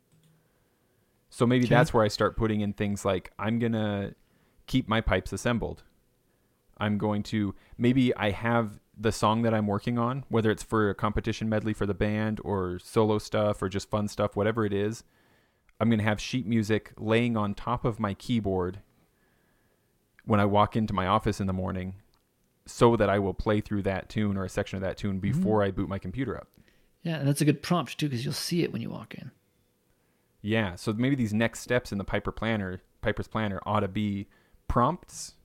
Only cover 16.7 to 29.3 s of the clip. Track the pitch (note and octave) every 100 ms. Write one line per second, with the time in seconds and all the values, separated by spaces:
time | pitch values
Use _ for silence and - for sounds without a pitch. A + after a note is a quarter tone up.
16.7 | G#2 - - A2 A2+ A#2+ A2+ G2+ G2+ -
17.7 | B2 B2+ G#2+ G#2+ F#2+ - A#2+ G2 F#2 F2
18.7 | F#2+ - _ _ _ _ _ _ _ _
19.7 | _ _ _ _ _ - G#2+ G#2 G#2 G#2
20.7 | A#2+ G#2+ G2 F#2 G#2+ A2+ G2+ G2 F#2 F#2
21.7 | F#2 F#2 F#2+ _ _ _ _ _ _ -
22.7 | - A#2+ A2+ G2+ G2 G2 F2+ - G#2+ -
23.7 | G#2 G2 F#2+ - A2 G#2 G2 F#2+ - G2+
24.7 | G2 F#2+ - G#2 F#2+ G2 D3 F#3+ G#2+ G2
25.7 | F#2 E2+ G2 F2+ B2 B2+ - - _ _
26.7 | _ _ _ E3+ D#3+ C#3 C#3+ D3+ D3 -
27.7 | F3+ B2+ - D3+ A#2+ C#3+ C#3 - E3+ -
28.7 | G#2+ - - - - -